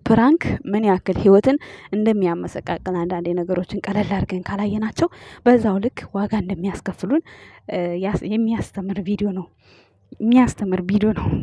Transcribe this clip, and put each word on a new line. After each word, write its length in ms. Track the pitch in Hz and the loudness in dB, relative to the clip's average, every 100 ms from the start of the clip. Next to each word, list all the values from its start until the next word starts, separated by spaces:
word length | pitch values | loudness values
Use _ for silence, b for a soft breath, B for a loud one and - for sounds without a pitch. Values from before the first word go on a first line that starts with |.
ፕራንክ 380 | - 220 240 330 - - - | 2 4 6 4 2 -4 -2
ምን 200 | 202 220 | 0 2
ያክል 320 | 185 - 185 | 2 0 2
ህይወትን 400 | 208 196 233 285 B B B | 6 8 6 2 B B B
እንደሚያመሰቃቅል፣ 1000 | 208 214 214 180 175 175 - - 165 - 180 | -2 2 2 2 0 -4 -8 -6 -6 -4 -4
አንዳንዴ 320 | 170 180 175 | -2 -4 -4
ነገሮችን 500 | 175 175 180 185 202 | -4 -2 -2 -4 -6
ቀለል 260 | - 196 208 | -4 -2 -2
አድርገን 340 | 196 190 185 | -2 -4 -6
ካላየናቸው 680 | 185 196 208 208 220 - 349 B B B | -6 -4 -4 -4 -4 -2 -4 B B B
በዛው 360 | - 247 226 190 | 4 4 4 0
ልክ 200 | 214 - - | -2 -6 -10
ዋጋ 200 | 196 202 214 | -6 -2 -2
እንደሚያስከፍሉን፣ 840 | 185 180 190 180 - 185 185 294 - B B B - | -4 -4 -6 -6 -8 -8 -2 -2 -2 B B B -8
እ፣ 140 | 185 175 175 | -6 -4 -4
ያስ-፣ 240 | 190 208 - | -4 -4 -4
የሚያስተምር 720 | 214 220 226 - - 190 196 | -2 -2 -2 -6 -8 -8 -6
ቪዲዮ 260 | 180 208 208 | -4 -2 -2
ነው። 160 | 190 175 _ b b b b _ | -4 -10 _ b b b b _
የሚያስተምር 680 | - 220 247 240 - 202 185 | -6 2 4 4 0 -4 -2
ቪዲዮ 260 | 180 202 214 | 0 0 0
ነው 140 | 214 - - | 0 -2 -2